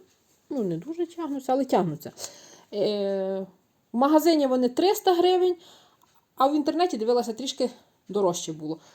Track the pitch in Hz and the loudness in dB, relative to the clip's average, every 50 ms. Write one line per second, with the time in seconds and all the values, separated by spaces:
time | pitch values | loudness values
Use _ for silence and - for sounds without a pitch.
0 | - _ _ _ _ _ _ _ _ _ 294 269 208 180 165 165 - 277 330 339 | -16 _ _ _ _ _ _ _ _ _ -6 -4 -2 -2 -4 -4 -6 -8 -6 -6
1 | 349 330 - 339 330 277 285 269 262 - 254 277 269 262 262 208 185 165 147 - | -6 -6 -6 -8 -8 -6 -6 -6 -2 0 0 0 0 2 2 0 0 0 -4 -6
2 | - - - - - - - - - - - - - _ 214 208 190 208 208 202 | -10 -16 -14 -14 -16 -16 -16 -20 -20 -20 -20 -20 -20 _ -4 -2 -2 0 0 -2
3 | 196 196 196 196 190 190 190 190 190 185 - _ _ _ _ _ _ _ - 233 | -2 -2 -2 -2 -4 -4 -4 -6 -8 -10 -14 _ _ _ _ _ _ _ -2 0
4 | 269 285 311 311 294 339 330 302 285 262 254 254 254 247 247 - 339 381 427 - | 2 4 4 4 6 4 4 4 2 2 2 0 0 0 0 2 2 2 2 2
5 | - 381 359 339 349 359 370 359 359 370 349 - - - - - _ _ _ _ | 2 2 2 4 4 4 4 4 2 0 0 -2 -8 -18 -20 -20 _ _ _ _
6 | _ _ _ _ _ _ _ - 262 285 302 302 277 311 294 320 359 349 339 214 | _ _ _ _ _ _ _ 0 0 2 2 2 0 0 0 0 0 0 0 -2
7 | 214 226 240 247 233 233 220 226 262 269 - - 254 240 - - _ _ _ _ | 0 0 0 0 0 -2 -6 -6 -8 -8 -4 -4 -4 -4 -4 -10 _ _ _ _
8 | _ - 185 208 196 175 170 - - 165 156 151 156 156 160 - - - _ | _ -6 -2 0 0 0 0 -2 -6 -8 -10 -10 -8 -8 -10 -10 -12 -20 _